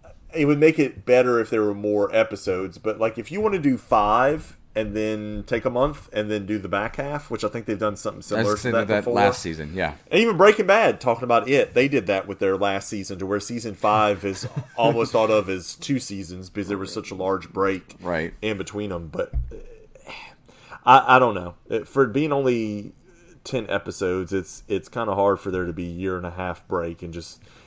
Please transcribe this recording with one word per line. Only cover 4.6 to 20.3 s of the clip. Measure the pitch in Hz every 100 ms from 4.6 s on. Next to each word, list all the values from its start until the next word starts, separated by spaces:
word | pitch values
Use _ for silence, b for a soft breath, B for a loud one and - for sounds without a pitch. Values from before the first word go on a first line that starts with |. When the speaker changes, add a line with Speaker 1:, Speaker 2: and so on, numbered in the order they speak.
| - 110
Speaker 1:
and | 107 107
then | 107 107 107 104 -
take | 117
a | 123
month | 120 143 147 -
and | 107 107
then | 107 98
do | 107
the | 92
back | 98 110 -
half, | 139 147 -
which | 110
I | 107
think | 120 110
they've | 101
done | 107
something | 101 107 95
Speaker 2:
I |
was | -
Speaker 1:
similar | 107 104 104
to |
Speaker 2:
saying | 123
Speaker 1:
that | 117 104
Speaker 2:
that | 104
Speaker 1:
before. | 120
Speaker 2:
last | 107 101 98
season, | 90 80 76
yeah. | 92 80 73 -
Speaker 1:
And | 175
even | 233 170
Breaking | 202 208 190
Bad, | 208 196 107
talking | 127 117
about | 123 117 113
it, | 139 107
they | 123 135
did | 139 95
that | 95 98
with | 95
their | 98 95
last | 101 98 -
season, | 107 92 92
to | 95
where | 101
season | - 120 113 95
five | 107 107 107 98
is | 98 95 120 -
Speaker 2:
<laughs> | - -
Speaker 1:
almost | 117 117 110
thought | 117 110
of | 107 95
as | 95 - -
two | - 131
seasons | - 98 85 90 92
because | 104 98
there | 98
was | 95
such | 110 -
a |
large | 92 92 95 -
break | 95 98 95 - -
Speaker 2:
Right. | 90 82 85 -
Speaker 1:
in | 107 98
between | 90 104 104
'em. | 87 82
But, | 90 - - -
uh, | - - - - - B B B